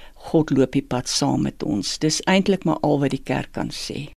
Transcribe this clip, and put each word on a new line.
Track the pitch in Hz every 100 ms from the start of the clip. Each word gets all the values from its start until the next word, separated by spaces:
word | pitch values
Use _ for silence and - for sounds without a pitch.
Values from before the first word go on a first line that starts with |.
| -
God | - - 165 156
loop | 135 127
die | 139
pad | - 127 -
saam | - 139 131
met | 139 -
ons. | - 104 - -
Dis | 156 -
eintlik | - 190 190 190
maar | 170 -
al | 151 143
wat | 139
die | 135
kerk | - 131 -
kan | - -
sê. | - - - 143